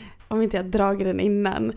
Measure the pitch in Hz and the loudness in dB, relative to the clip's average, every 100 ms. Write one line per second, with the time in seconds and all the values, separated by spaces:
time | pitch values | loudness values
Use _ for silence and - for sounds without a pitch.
0 | - - - 220 220 196 185 208 196 202 | -16 -18 -4 -2 0 -2 -2 2 2 2
1 | 190 - 208 202 202 - 226 | 0 0 2 2 0 0 -4